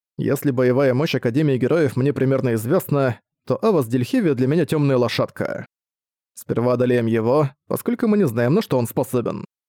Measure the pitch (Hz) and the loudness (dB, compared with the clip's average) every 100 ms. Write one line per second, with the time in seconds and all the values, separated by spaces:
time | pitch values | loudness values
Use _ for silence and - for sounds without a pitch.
0 | _ - 113 139 147 127 127 127 139 123 | _ -6 -2 0 -2 2 2 4 2 2
1 | 165 127 120 123 156 127 123 160 143 123 | 0 -2 -2 0 0 0 2 2 0 0
2 | 135 131 131 135 127 113 113 180 - 143 | -2 0 0 2 0 -2 0 -2 0 0
3 | 131 - _ _ - - 226 175 113 127 | 0 -2 _ _ -6 -2 2 0 0 -2
4 | 120 262 180 123 127 165 151 156 143 127 | 0 0 0 0 0 0 0 0 2 2
5 | 120 - 117 - 87 - - _ _ _ | 0 -2 -4 -4 -8 -8 -12 _ _ _
6 | _ _ _ - - - 120 123 123 123 | _ _ _ -20 -6 -2 0 2 2 2
7 | 113 113 113 143 143 - _ - - 240 | 2 0 2 2 0 -4 _ -6 -4 -2
8 | 220 208 165 113 120 165 - 131 117 - | 0 2 2 0 2 0 0 -2 -2 -4
9 | 131 123 113 80 - _ | -2 -2 -2 -6 -12 _